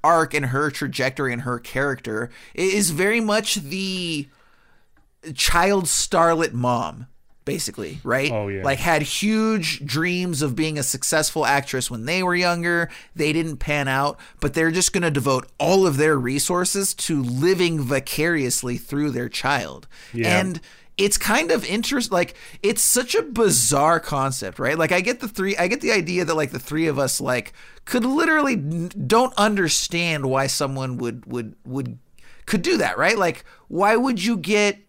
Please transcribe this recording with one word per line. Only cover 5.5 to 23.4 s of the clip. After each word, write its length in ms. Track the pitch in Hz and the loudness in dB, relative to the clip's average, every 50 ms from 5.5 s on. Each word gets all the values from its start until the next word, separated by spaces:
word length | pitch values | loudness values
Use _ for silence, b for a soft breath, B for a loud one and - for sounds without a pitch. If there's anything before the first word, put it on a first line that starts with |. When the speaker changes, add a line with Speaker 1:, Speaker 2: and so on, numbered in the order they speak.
| - 170 175 196 202 196 175 | 4 4 4 4 2 2 0
Speaker 1:
starlet 680 | 147 - - - - - 170 170 165 165 160 165 - | 0 0 -2 -2 0 2 4 4 4 4 2 0 -2
mom, 540 | 117 120 123 123 123 117 - 78 - - 123 - - - _ _ - _ _ | -2 -2 0 0 0 0 -2 -6 -8 -12 -16 -18 -20 -20 _ _ -20 _ _
basically, 540 | - - 170 - - - - 101 78 - - - | -6 -4 -4 -6 -8 -6 -8 -10 -8 -10 -8 -2
right? 260 | 110 120 135 139 151 | -2 0 0 0 0
Speaker 2:
Oh, 180 | 120 107 104 98 | -2 -2 -4 -4
yeah. 140 | 98 95 | -4 -2
Speaker 1:
Like, 160 | 92 139 135 127 | -2 -2 -2 0
had 240 | - 170 165 151 | 2 2 2 2
huge 840 | 147 - - - 196 208 220 220 220 220 220 208 160 156 - - 139 | 2 -2 -4 -2 0 2 2 2 2 2 0 0 -2 -4 -6 -6 -6
dreams 580 | 139 117 156 165 180 180 180 180 180 170 131 | -4 -2 0 0 0 0 0 -2 -2 -2 0
of 120 | 151 143 120 | 0 0 0
being 240 | 127 156 160 151 147 | 0 -2 -2 0 -2
a 40 | |
successful 600 | 135 - - - - - 165 156 156 - - 160 143 | -2 -2 -4 -4 -2 0 2 2 2 2 0 0 2
actress 460 | 117 143 143 135 - - 127 123 - | 2 2 2 0 -2 -4 -4 -4 -4
when 140 | 127 113 113 | -6 -6 -4
they 160 | 135 175 185 | -4 -2 0
were 140 | 185 180 175 | 0 0 0
younger. 520 | 175 180 175 175 170 170 175 175 170 170 165 B B B B B | 2 2 2 0 0 0 0 2 0 0 -2 B B B B B
They 160 | 170 151 151 | -2 0 0
didn't 240 | 151 165 160 160 151 | 2 0 -2 -2 -4
pan 320 | 127 - 156 147 147 139 135 | -4 -2 -2 0 0 0 0
out, 300 | 131 135 143 147 - B B B B B | 0 0 0 -2 -4 B B B B B
but 140 | - 143 - | -4 -2 0
they're 160 | 165 160 165 | 2 2 2
just 220 | 160 180 175 - | 2 2 0 2
gonna 180 | - 190 175 165 | 0 0 0 2
devote 380 | 143 139 113 139 131 127 - - - - | 0 2 2 2 0 0 -2 -8 -6 -2
all 280 | 143 156 190 190 190 | 2 4 6 6 6
of 100 | 175 139 | 4 4
their 200 | 131 151 160 151 | 4 4 4 4
resources 800 | 139 123 123 135 143 - - 180 175 185 180 - 202 196 - - | 2 0 -2 -2 -2 -2 0 0 0 0 0 0 0 -2 -2 -4
to 280 | - - - 165 143 | -4 -4 -2 0 0
living 580 | 127 120 123 131 151 180 190 175 180 170 165 156 | 0 -2 -2 2 2 2 4 4 2 2 2 0
vicariously 960 | 135 120 143 135 135 - - - 151 170 170 151 135 123 120 - - 123 123 | -2 0 0 -2 -2 -2 -2 0 0 0 2 0 0 0 -2 -2 -2 -4 -6
through 340 | 117 - - 139 143 151 147 | -6 -6 -4 -2 -2 -2 0
their 180 | 127 120 123 120 | -2 -4 -6 -6
child. 600 | - - - 131 143 127 92 73 65 - - - B B B B | -6 -4 -2 0 0 0 -2 -6 -10 -16 -18 -20 B B B B
Speaker 2:
Yeah. 260 | B 120 113 - - - | B -2 0 2 2 2
Speaker 1:
And 220 | 185 95 87 - B B B B B B B | 2 0 -4 -8 B B B B B B B
it's 220 | - 196 202 202 - | 0 2 2 2 0
kind 320 | - 202 214 269 320 339 | 0 2 2 2 2 2
of 140 | - 240 - | 0 0 0
interest-, 480 | - 185 226 220 - 277 262 240 - | -2 -4 -2 -2 0 -2 -2 0 0
like, 220 | 190 175 175 - B B B B B B | 0 0 0 0 B B B B B B
it's 200 | - 202 233 - | 0 0 2 2
such 320 | - - - 247 254 240 - | 2 2 2 2 0 2 0
a 80 | 440 | 0
bizarre 800 | - 302 233 220 | 0 0 0 2